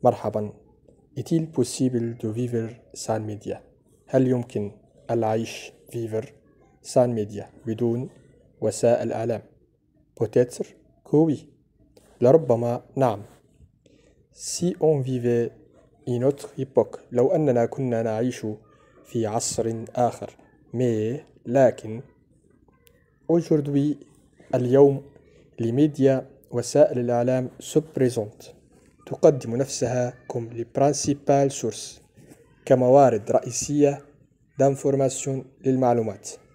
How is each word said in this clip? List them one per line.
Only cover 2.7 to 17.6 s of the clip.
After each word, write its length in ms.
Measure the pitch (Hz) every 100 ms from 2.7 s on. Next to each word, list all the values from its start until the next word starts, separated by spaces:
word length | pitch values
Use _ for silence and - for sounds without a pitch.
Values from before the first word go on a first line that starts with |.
| 120 _ - -
sans 140 | 110
média؟ 380 | 107 104 - - - _ _ _ _
هل 200 | 135 131
يمكن 440 | 127 117 - 104 - _ _ -
العيش 600 | 120 110 113 113 - - _ -
vivre 340 | 120 113 110 - _ _ _ _ _ -
sans 140 | - 123
média، 360 | 117 104 101 95 - -
بدون 440 | 110 120 117 131 - _ _ _ _
وسائل 500 | 113 - 120 120 117
إعلام؟ 300 | 110 117 107 - _ _ _ _ _ _ -
Peut-être 400 | 110 139 120 - 214 - _ _ -
que 120 | 147
oui. 200 | 160 143 - _ _ _ _ _ _ _
لربما 600 | 120 160 156 117 120 120 - -
نعم. 260 | 131 101 107 _ _ _ - _ _ _ _ _ _
Si 420 | _ - - 175 190
on 180 | 156 147
vivait 480 | 131 127 120 120 117 - _ _ _ _ -
une 140 | 120
autre 260 | 127 143 - -
époque، 400 | 131 - 107 - -
لو 200 | 120 127 170
أننا 300 | 151 120